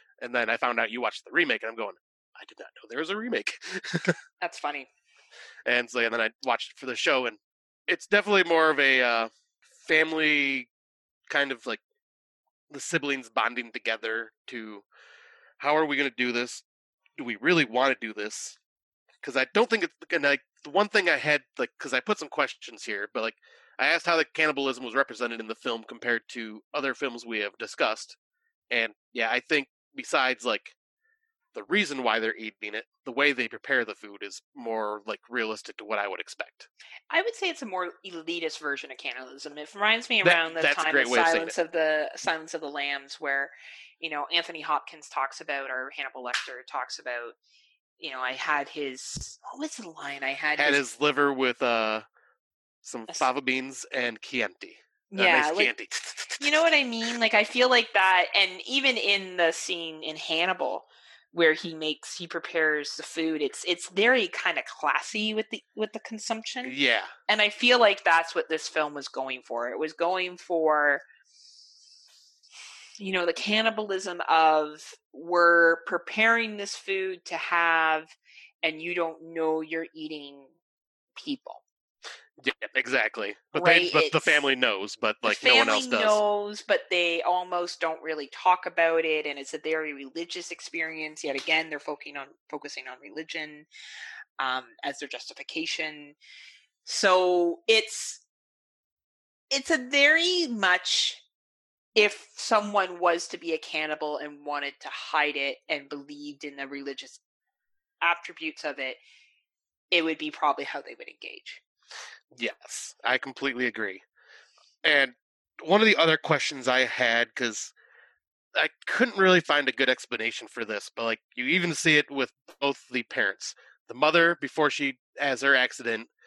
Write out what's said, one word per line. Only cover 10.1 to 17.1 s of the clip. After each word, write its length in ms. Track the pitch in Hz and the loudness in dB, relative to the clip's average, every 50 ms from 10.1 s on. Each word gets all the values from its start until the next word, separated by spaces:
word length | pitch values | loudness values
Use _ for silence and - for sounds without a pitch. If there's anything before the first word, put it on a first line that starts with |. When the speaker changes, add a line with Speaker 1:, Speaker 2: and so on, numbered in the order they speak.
| 160 156 156 151 147 143 139 139 135 131 123 - _ _ _ _ _ _ _ _ _ _ _ _ | 2 2 2 4 4 4 2 0 -2 -4 -6 -10 _ _ _ _ _ _ _ _ _ _ _ _
Speaker 1:
kind 220 | - 143 143 135 | 0 0 0 0
of, 140 | 131 117 - | -4 -6 -6
like, 160 | 127 110 - _ _ _ _ _ _ _ _ _ _ _ _ _ _ _ _ _ _ | -6 -8 -8 _ _ _ _ _ _ _ _ _ _ _ _ _ _ _ _ _ _
the 80 | 147 135 | -14 -12
siblings 480 | - - 170 160 139 143 139 131 123 113 | -6 -4 -2 -2 0 0 -2 -4 -6 -4
bonding 420 | _ 131 107 117 120 123 117 117 - | _ 0 0 0 -2 -4 -8 -8 -12
together 600 | 117 - 113 113 110 113 113 110 113 113 110 _ _ _ | -8 -4 -4 -4 -4 -4 -6 -6 -6 -8 -10 _ _ _
to, 360 | - 131 117 110 107 107 101 - _ _ _ - - - - - - _ _ _ _ _ _ | -14 -12 -12 -12 -12 -14 -16 -18 _ _ _ -20 -20 -20 -20 -20 -20 _ _ _ _ _ _
"How 160 | - 143 151 | 0 2 2
are 80 | 156 160 | 2 2
we 120 | 147 143 | 2 2
gonna 140 | 135 143 135 | 0 0 -2
do 200 | - - 123 123 117 | -2 -2 -2 0 0
this? 300 | 120 123 123 - - - _ _ _ _ _ _ _ _ _ | -2 -4 -4 -8 -14 -18 _ _ _ _ _ _ _ _ _